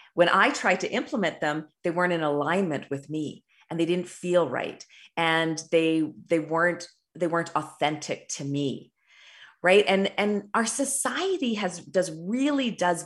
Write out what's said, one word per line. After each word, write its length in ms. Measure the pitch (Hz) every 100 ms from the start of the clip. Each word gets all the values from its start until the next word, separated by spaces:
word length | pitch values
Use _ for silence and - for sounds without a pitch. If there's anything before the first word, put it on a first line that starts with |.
| -
when 140 | - 170
I 220 | 190 226
tried 300 | - 220 185
to 100 | 165
implement 500 | 226 269 262 175 -
them, 280 | 156 151 156 _
they 60 | 180
weren't 220 | 170 180
in 100 | 170
alignment 680 | 151 143 143 180 190 139 -
with 180 | 139 139
me 360 | 156 147 - _ _ _
and 80 | 165
they 80 | 165
didn't 220 | 180 175
feel 400 | - 180 175 156
right. 360 | 123 - - - - - -
And 460 | 165 160 160 156 -
they, 420 | 170 160 160 151 - -
they 120 | 165
weren't, 480 | 151 165 170 170 - _ _
they 120 | 160 170
weren't 280 | 170 165
authentic 760 | 151 147 - 147 151 - 123 -
to 140 | -
me, 480 | 139 139 139 117 - _ _ - - - - _
right? 220 | 175 196 202
And, 240 | 196 196 -
and 260 | 208 208 -
our 140 | 220 226
society 880 | - 269 - 254 254 381 370 262
has, 240 | 208 196 170
does 320 | 147 190 165
really 600 | 156 175 240 277 285 254
does 340 | 170 175 170